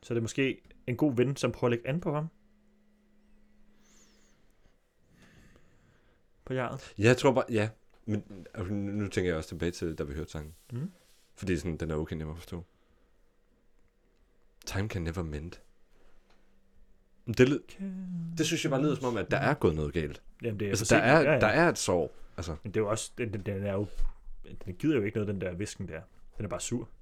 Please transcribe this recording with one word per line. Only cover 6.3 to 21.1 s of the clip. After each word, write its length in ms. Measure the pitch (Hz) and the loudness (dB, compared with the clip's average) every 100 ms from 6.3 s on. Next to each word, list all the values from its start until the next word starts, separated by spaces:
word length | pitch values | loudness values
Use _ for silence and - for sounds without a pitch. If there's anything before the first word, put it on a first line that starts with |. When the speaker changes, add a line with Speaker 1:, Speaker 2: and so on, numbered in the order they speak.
| _ - | _ -4
Speaker 1:
På 80 | |
jeget. 400 | 131 120 127 - - | -2 -2 -6 -12 4
Speaker 2:
Jeg 200 | 107 123 | 6 8
tror 140 | 147 | 6
bare, 120 | 131 - | 4 2
ja. 200 | 113 104 - _ - - | 0 0 -4 _ -16 -4
Men, 400 | 107 - 98 85 | -4 -4 -16 -14
okay, 180 | - 90 | -8 -4
nu, 200 | 104 101 | -4 -4
nu 160 | 104 101 | -4 -2
tænker 240 | 98 90 | 0 0
jeg 60 | 80 | 0
også 120 | 80 | -4
tilbage 220 | 85 85 | -4 -4
til, 240 | 87 87 80 | -2 -6 -4
da 60 | |
vi 100 | 76 | -6
hørte 180 | 71 78 | -6 -8
sangen. 240 | 80 76 80 - | -10 -12 -16 -12
Speaker 1:
Mm. 200 | 117 165 - _ - _ - | -8 -8 -10 _ -20 _ -10
Speaker 2:
Fordi 220 | 95 87 | -2 0
sådan, 200 | 90 78 | 0 -4
den 140 | 80 | -2
er 40 | 78 | -2
okay 200 | 78 80 | -2 -4
nem 140 | 78 | -6
at 80 | 82 | -8
forstå. 260 | - 87 82 _ _ _ _ _ _ _ _ _ _ - _ _ _ _ _ _ - _ - | -10 -12 -12 _ _ _ _ _ _ _ _ _ _ -20 _ _ _ _ _ _ -20 _ -8
Time 220 | 95 107 | -4 -4
can 140 | 104 | -4
never 220 | 85 85 | -4 -4
mend. 280 | 82 73 80 - - _ - - - - _ - - - _ - - - _ - - 110 | -6 -6 -10 -14 -20 _ -20 -20 -20 -20 _ -20 -20 -20 _ -20 -20 -20 _ -18 -8 6
Det 120 | 143 | 6
lyd-, 100 | 143 - | 6 -2
Speaker 1:
Can 640 | - 196 190 185 175 170 - | -12 -10 -8 -6 -6 -6 -2
Speaker 2:
det 80 | 165 | 0
synes 180 | 165 | 0
jeg 60 | 156 | 0
bare 120 | 131 | 2
lyder 140 | 151 135 | 2 0
som 100 | 127 | -2
om, 120 | 113 | -2
at 140 | 92 | 0
der 60 | - | 2
er 160 | 104 | 2
gået 220 | 143 104 78 | 4 4 2
noget 180 | 76 | 0
galt. 300 | 82 76 69 - - | -2 -4 -6 -16 -8
Speaker 1:
Jamen, 160 | 117 101 | -6 -4
det 60 | 101 | -2
er 40 | |
Speaker 2:
Altså, 160 | 98 95 | 0 4
Speaker 1:
for 100 | 113 | 6
Speaker 2:
der 20 | |
Speaker 1:
sent. 100 | 107 | 8